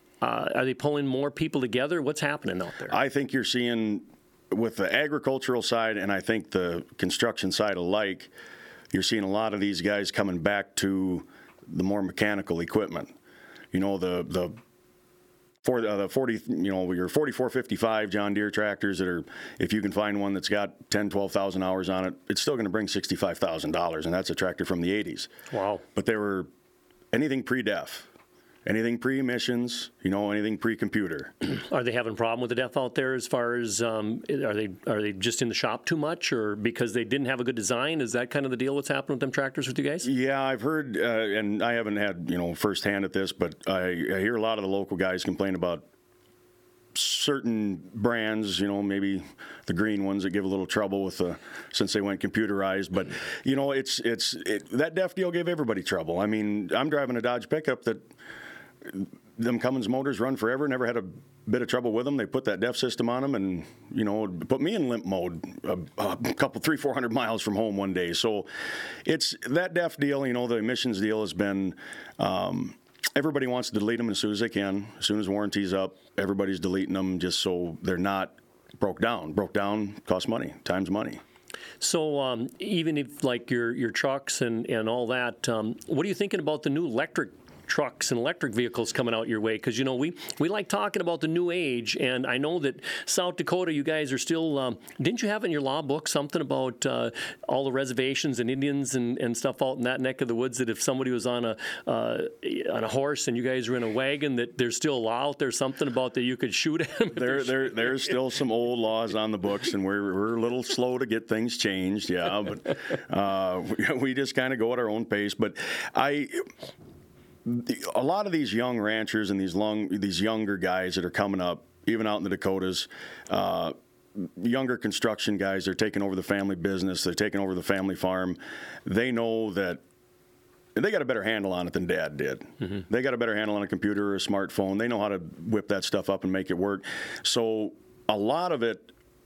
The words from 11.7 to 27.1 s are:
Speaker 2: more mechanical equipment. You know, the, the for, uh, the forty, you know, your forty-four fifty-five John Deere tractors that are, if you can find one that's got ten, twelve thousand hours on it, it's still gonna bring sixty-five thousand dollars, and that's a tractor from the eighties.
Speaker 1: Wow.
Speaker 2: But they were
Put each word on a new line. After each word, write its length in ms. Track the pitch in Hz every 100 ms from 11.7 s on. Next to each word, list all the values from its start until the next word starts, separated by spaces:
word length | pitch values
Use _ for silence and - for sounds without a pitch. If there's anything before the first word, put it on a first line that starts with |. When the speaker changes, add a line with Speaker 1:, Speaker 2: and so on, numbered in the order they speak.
| 85
Speaker 2:
more 180 | 92 101
mechanical 600 | 95 - 107 101 - 85
equipment. 520 | 85 107 92 82 - - - - - - -
You 80 | 95
know, 180 | 98 98
the, 260 | 90 90 -
the 240 | 87 87 - - _ _ _ _ _ _ _ _ _
for, 140 | - 123
uh, 120 | 110 104
the 120 | 95
forty, 300 | - 127 110 117
you 240 | 101 95
know, 220 | 95 92
your 160 | 90 90
forty-four 400 | 151 147 117 127
fifty-five 640 | 127 120 95 113 110 107
John 240 | 101 101
Deere 160 | 101 104
tractors 480 | 104 107 98 101 90
that 100 | 92
are, 160 | 85 - - - -
if 140 | 87
you 80 | 107
can 100 | 98
find 300 | 92 104 101
one 140 | 101
that's 160 | 98 -
got 400 | 101 98 - -
ten, 180 | 101 104
twelve 240 | 98 98
thousand 300 | 104 98 92
hours 260 | 92 95 92
on 160 | 92
it, 100 | 92 - -
it's 140 | 101
still 120 | -
gonna 140 | 135 104
bring 180 | 104 101
sixty-five 520 | 101 - 90 95 85
thousand 340 | 92 80 76
dollars, 320 | 85 85 80
and 100 | 82
that's 140 | 87 92
a 60 |
tractor 320 | - 92 87 85
from 160 | 87
the 100 | 85
eighties. 360 | 104 90 - - - -
Speaker 1:
Wow. 280 | 113 98 98 -
Speaker 2:
But 100 | -
they 120 | 101 110
were 300 | 104 95 90 - _ _ _ _ _